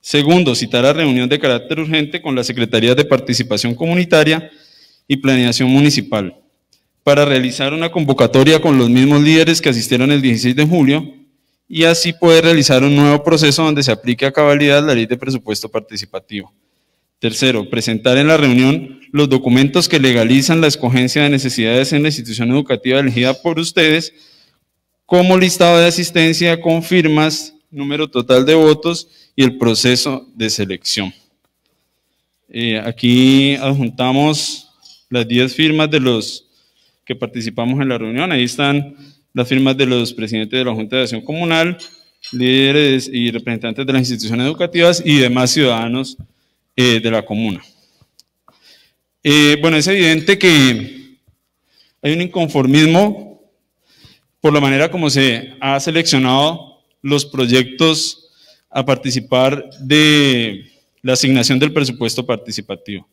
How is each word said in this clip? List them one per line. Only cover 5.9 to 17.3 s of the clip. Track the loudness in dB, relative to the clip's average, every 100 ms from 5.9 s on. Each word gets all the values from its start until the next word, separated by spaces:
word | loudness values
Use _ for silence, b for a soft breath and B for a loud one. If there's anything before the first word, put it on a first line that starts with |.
| 2 -4 -4 -6 -10 _ _ _ _ _ _
para | 0 2
realizar | 4 2 -2 -4 -6
una | -4 -4
convocatoria | -2 0 2 4 4 4 4
con | 4 2
los | 4
mismos | 4 4 4
líderes | 4 4 4 2
que | 0
asistieron | -2 -2 0 2
el | 2
dieciséis | 0 0 0
de | 0
julio | 0 2 2 0 -4 -18 _ _ _ _ _
y | 0
así | 2 2 -2
poder | 0 4 6
realizar | 6 2 4 2
un | 4
nuevo | 4 4 2
proceso | 2 2 2 2
donde | 0 0
se | -2
aplique | -2 -4 -2
a | -2
cabalidad | 0 2 2 2 2 2
la |
ley | 0 -2
de | -6
presupuesto | -6 -8 -6 -8 -6
participativo. | -10 -10 -16 -12 -14 _ -14 -14 _ _ _ _ _ _ _
Tercero, | -6